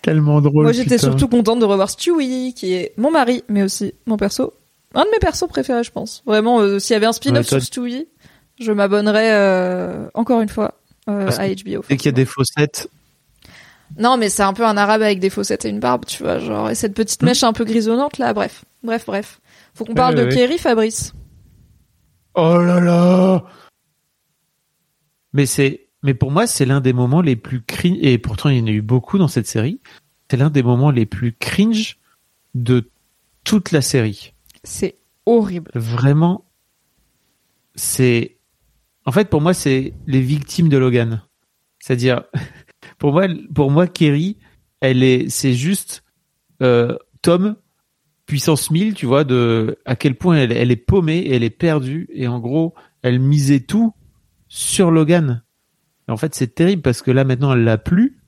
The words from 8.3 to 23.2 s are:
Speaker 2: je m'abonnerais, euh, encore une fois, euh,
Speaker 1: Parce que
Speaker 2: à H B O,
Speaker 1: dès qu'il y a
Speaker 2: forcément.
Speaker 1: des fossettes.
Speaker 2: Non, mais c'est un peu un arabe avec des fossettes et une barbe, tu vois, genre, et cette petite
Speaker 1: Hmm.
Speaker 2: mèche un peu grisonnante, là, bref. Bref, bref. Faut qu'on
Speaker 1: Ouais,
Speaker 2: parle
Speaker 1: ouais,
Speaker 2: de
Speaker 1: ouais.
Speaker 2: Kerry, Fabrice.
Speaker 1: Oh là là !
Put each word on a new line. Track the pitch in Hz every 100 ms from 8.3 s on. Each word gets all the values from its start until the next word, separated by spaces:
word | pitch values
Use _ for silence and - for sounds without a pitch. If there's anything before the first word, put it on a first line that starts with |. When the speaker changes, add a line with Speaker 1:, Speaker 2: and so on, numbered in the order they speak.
| _ _ _
Speaker 2:
je | 226
m'abonnerais, | 208 202 208 208 214 226
euh, | 214 196 185 180 180 180 - -
encore | - 233 233
une | 214
fois, | - 208 _ _ _ -
euh, | 202 190
Speaker 1:
Parce | -
que |
Speaker 2:
à | 196
H | 190
B | 190 -
O, | -
Speaker 1:
dès | 139
qu'il | 147
y |
a |
Speaker 2:
forcément. | 127
Speaker 1:
des | 127
fossettes. | - 131 - 151 - - _ _ _ _ _ - - - _ _ 151
Speaker 2:
Non, | 233 254
mais | 208
c'est | -
un | 196
peu | 190 233
un | 208
arabe | 202 220
avec | 214 196
des | 190
fossettes | 208 196 196 214
et |
une | 208
barbe, | 247 - -
tu | -
vois, | - -
genre, | 233 214 151
et | 226
cette | 220
petite | 202 214 -
Speaker 1:
Hmm. | 151
Speaker 2:
mèche | -
un | 233
peu | 220 220
grisonnante, | 226 220 233 294 -
là, | 240
bref. | 208 214 - _ _
Bref, | 233 226 -
bref. | 196 214 - _ _ _
Faut | -
qu'on | 220
Speaker 1:
Ouais, | 226
Speaker 2:
parle | 254 -
Speaker 1:
ouais, |
Speaker 2:
de | 123
Speaker 1:
ouais. | 135
Speaker 2:
Kerry, | 247 339
Fabrice. | 320 226 220 - - - - _ _ _ _ _ _ _ _ _ _ 175
Speaker 1:
Oh | 160 175
là | 175 175
là ! | 175 175 180 185